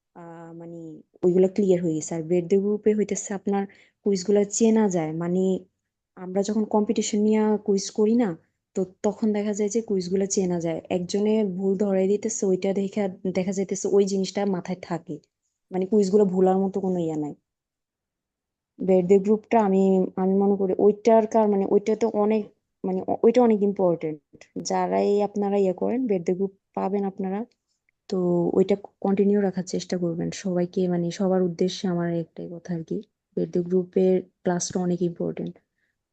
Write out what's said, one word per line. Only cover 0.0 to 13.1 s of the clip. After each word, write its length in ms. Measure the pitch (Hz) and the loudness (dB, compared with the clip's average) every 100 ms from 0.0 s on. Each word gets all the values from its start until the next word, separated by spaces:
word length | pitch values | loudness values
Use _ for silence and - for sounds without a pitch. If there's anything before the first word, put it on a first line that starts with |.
| _ 185 | _ -20
আহ, 340 | 170 165 165 | -18 -18 -18
মানে, 240 | 165 170 170 165 156 - _ | -18 -16 -16 -16 -18 -20 _
ওইগুলা 280 | 185 180 185 | 2 4 4
ক্লিয়ার 320 | 190 196 175 | 2 2 2
হয়ে 140 | 175 | 2
গেছে। 180 | 156 151 | -2 -4
আর 80 | 165 | -6
ব্যাটদি 320 | 160 180 170 196 | -2 -2 2 0
গ্রুপে 340 | 202 208 214 | 2 0 0
হইতেছে 360 | 214 202 190 - | 0 0 -4 -8
আপনার 300 | 196 - 196 202 - _ _ 214 | -8 -2 -2 -4 -10 _ _ -2
কুইজগুলা 360 | 196 180 202 202 | 0 2 2 2
চেনা 340 | - 226 220 214 | 2 4 4 2
যায়, 240 | 175 156 | 0 -2
মানে, 300 | 160 170 185 190 185 185 _ _ _ _ - | -4 -2 0 0 -2 -6 _ _ _ _ -18
আমরা 240 | 185 190 | -8 -4
যখন 220 | 196 214 208 | -2 -2 0
কম্পিটিশন 540 | 214 208 220 214 208 | 0 0 0 0 0
নিয়ে 200 | 214 214 214 208 | 2 4 2 0
কুইজ 240 | 208 196 - | 0 -2 -2
করি 260 | - 214 233 | 0 2 2
না, 140 | 214 165 _ _ _ - | 0 -4 _ _ _ -6
তো 60 | 185 - | -6 -4
তখন 260 | 214 202 220 | -4 -2 -2
দেখা 220 | 208 208 | -2 -2
যায় 160 | 202 208 | -2 -2
যে 100 | 226 | -2
কুইজগুলো 440 | 220 196 175 196 196 | -2 -2 -2 -2 -2
চেনা 320 | 202 185 175 | 0 0 -2
যায়, 200 | 165 160 - | -2 -6 -4
একজনে 440 | 185 180 202 208 220 208 | -4 -2 -2 0 0 0
ভুল 220 | 180 190 190 | -2 -2 0
ধরাই 300 | 208 190 190 | 0 0 2
দিতেছে, 340 | 208 220 - 196 | 0 -2 -2 0
ওইটা 240 | 185 196 | 0 0
দেখে 280 | 196 196 214 196 | -2 -2 -4 -4